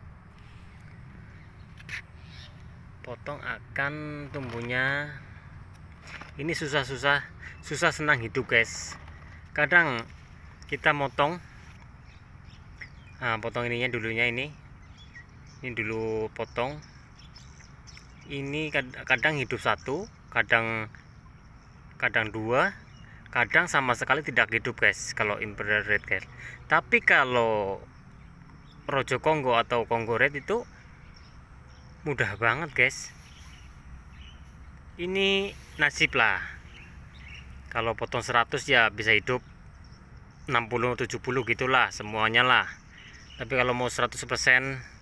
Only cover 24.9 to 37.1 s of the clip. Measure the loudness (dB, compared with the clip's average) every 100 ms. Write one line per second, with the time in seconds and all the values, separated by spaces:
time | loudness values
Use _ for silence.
24.9 | 2 -2 -2 0 -2 -4 -6 0 0 2
25.9 | 0 0 -6 -6 -16 -16 -12 0 0 4
26.9 | 2 6 6 6 4 4 2 0 -4 -10
27.9 | -20 -20 -20 -20 -20 -20 -20 -20 -16 -4
28.9 | -2 0 2 2 4 4 4 4 0 0
29.9 | 0 0 4 2 2 -2 -2 -4 -14 -20
30.9 | -20 -20 -20 -20 -20 -20 -20 -20 -20 -20
31.9 | -10 -4 0 0 2 0 2 0 2 2
32.9 | 0 -12 -16 -20 -20 -18 -18 -20 -20 -18
33.9 | -18 -18 -18 -18 -20 -20 -20 -20 -20 -16
34.9 | -8 -2 2 4 4 0 -6 -10 0 0
35.9 | 2 2 6 4 4 -4 -12 -18 -18 -18
36.9 | -18 -20